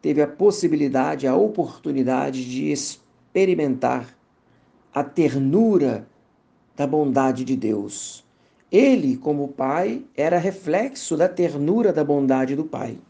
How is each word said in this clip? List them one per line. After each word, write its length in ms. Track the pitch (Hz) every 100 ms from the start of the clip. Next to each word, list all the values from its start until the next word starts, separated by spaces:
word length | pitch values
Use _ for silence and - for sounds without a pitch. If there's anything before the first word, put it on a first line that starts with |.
teve 200 | - 143
a 60 | 147
possibilidade, 1000 | - 202 196 170 151 143 131 143 151 135
a 80 | 135
oportunidade 1080 | 208 208 143 - 156 135 131 131 143 131
de 280 | 127 127 147
experimentar 1500 | 143 - - _ _ _ 180 190 170 147 127 123 127 120 _ _ _ _ _ _ _ _
a 100 | -
ternura 1040 | - - 151 135 135 170 226 208 139 113 - _ _ _ _ _ _ -
da 100 | 143
bondade 600 | 151 147 131 131 123 127
de 100 | 131
Deus. 720 | 107 107 101 - - - _ _ _ _ _
Ele, 440 | 185 269 247 143 127
como 340 | 151 147 139
pai, 560 | - 131 151 196 240 - -
era 220 | 151 175
reflexo 800 | 175 190 175 170 262 262 - 156
da 140 | 180
ternura 640 | 180 175 143 147 214 214
da 100 | 160
bondade 520 | 143 143 135 131 131 139
do 100 | 156
pai 340 | - 117 110 _